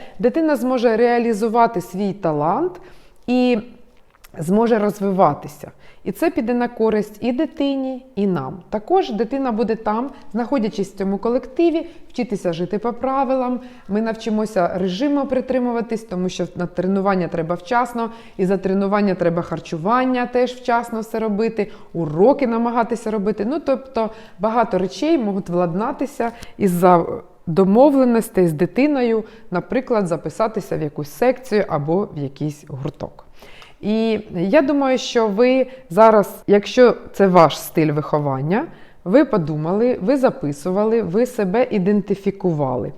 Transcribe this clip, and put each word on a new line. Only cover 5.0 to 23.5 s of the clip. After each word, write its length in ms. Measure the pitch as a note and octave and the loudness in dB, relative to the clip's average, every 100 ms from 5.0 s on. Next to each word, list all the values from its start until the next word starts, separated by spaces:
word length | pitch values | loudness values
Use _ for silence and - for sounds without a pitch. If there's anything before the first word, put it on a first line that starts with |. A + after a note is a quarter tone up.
| G3 F#3+ F3 C#3+ C#3+ - - - - - | -2 2 2 2 -6 -16 -18 -18 -20 -12
І 80 | - | -10
це 180 | F#3+ E4 | -2 -2
піде 240 | - A3+ | 0 -2
на 140 | B3 A#3+ | 0 -2
користь 500 | A#3+ A3 G#3+ G#3 - | 0 0 0 -2 -4
і 100 | A#3 | -2
дитині, 720 | B3 D#4+ - C#4 C#4 C4 B3+ - - | -2 -2 -2 -2 -2 -4 -8 -10 -2
і 120 | G3+ | 0
нам. 320 | F3 C3 F3+ - | 0 -4 -10 -8
Також 420 | G#3+ G#3+ F#4 D4 | -6 0 2 2
дитина 400 | G#3+ A#3 C4+ C4+ | -2 -2 -2 -2
буде 240 | G#3+ A3 A3 | -2 -2 -2
там, 340 | A3 G#3+ C4+ - - | -2 -2 -4 -10 -8
знаходячись 600 | G#3+ B3 C#4 G#3+ - G3+ | -6 -2 -2 -2 -4 -6
в 40 | - | -4
цьому 200 | G3 G3 | -4 -2
колективі, 680 | A#3 B3 - - E4+ D#4+ E4 - - | -2 -2 -2 0 0 0 -4 -12 -10
вчитися 440 | - A#3+ G3 F3+ | -6 -4 -4 -4
жити 260 | E3 F3+ G#3+ | -4 -4 -4
по 140 | A#3 | -4
правилам. 640 | A#3 C4 C4 C4 C4 B3 B3+ - - - | -4 -2 0 0 0 -2 -4 -8 -16 -4
Ми 140 | G3+ | -2
навчимося 720 | A3+ A3+ A3+ G#3+ G#3+ G3+ F3 F#3 | -2 -4 -2 -2 0 0 0 0
режиму 500 | F#3 F3+ D4 C#4+ C#4 | -2 0 0 0 0
притримуватись, 800 | B3+ B3 B3+ B3 A#3 A#3 A3+ | -2 0 -2 0 -2 -4 -6
тому 260 | A3+ F3+ F#3 | -6 -4 -4
що 180 | - F3+ - | -4 -6 -6
на 100 | F3 | -6
тренування 640 | - F#3 G3 G3 F#3 E3 | -4 -2 0 2 0 0
треба 280 | E3+ D#3+ F3 | -4 -4 -6
вчасно, 540 | - A#3+ B3 A#3+ A3+ A3 - - | -2 -2 0 -4 -8 -10 -14 -4
і 80 | F#3 | 0
за 120 | G3 | 0
тренування 580 | F#3+ F#3+ G3 G#3 G3+ F#3 | 0 0 0 2 0 2
треба 260 | E3+ E3+ | 0 -2
харчування 840 | E3+ E3 - E3 E3+ B3 C4 B3+ B3 | -4 -8 -8 -6 0 0 0 0 -2
теж 260 | B3 B3 | 0 0
вчасно 480 | B3 - A#3 A#3 A3+ | -2 -2 -2 -2 -6
все 200 | A3 A3+ | -6 -4
робити, 520 | A3 G3+ A3+ A3+ G3+ - - | -2 -2 -2 -2 -6 -8 -10
уроки 540 | E3 D#3+ D3+ G#3 C#4+ B3 | -6 -4 4 4 4 0
намагатися 640 | A#3 A#3 A#3+ A3+ A#3 A3 | 0 0 0 -2 -4 -4
робити. 340 | G#3+ G3 A3 | -4 -2 -2
Ну, 140 | G#3+ | -4